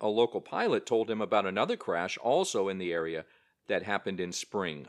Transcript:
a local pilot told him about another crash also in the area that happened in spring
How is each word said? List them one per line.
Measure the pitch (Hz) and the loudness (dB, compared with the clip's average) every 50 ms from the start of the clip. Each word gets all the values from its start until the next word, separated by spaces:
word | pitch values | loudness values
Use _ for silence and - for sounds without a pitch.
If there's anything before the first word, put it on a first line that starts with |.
a | - | 0
local | 107 107 113 120 113 - 98 | 2 4 4 4 4 2 -2
pilot | - - - - 233 226 135 104 - | -6 -4 -2 0 2 2 2 2 2
told | - 120 110 110 | 2 2 2 2
him | 107 110 107 | 2 0 -2
about | 107 90 107 104 98 | 0 2 2 2 4
another | 95 95 104 123 180 120 | 2 2 0 0 0 -2
crash | - - - 87 85 90 92 - | -4 -2 -2 0 0 0 -2 -4
also | - - 120 139 175 190 185 - 110 95 | -4 0 2 2 2 2 0 0 0 0
in | 98 95 95 | 0 -2 -4
the | 92 87 | -4 -2
area | 85 82 80 82 82 80 78 _ _ _ _ _ _ _ _ | -2 -2 -2 -2 -4 -6 -8 _ _ _ _ _ _ _ _
that | - 104 87 90 | -2 -2 -2 0
happened | 104 101 95 - 101 95 90 | 0 -2 -2 -2 -4 -4 -4
in | 90 87 | -4 -4
spring | 87 - - - - 104 95 85 76 73 67 | -6 -8 -8 -4 -4 -2 -2 -2 -4 -8 -10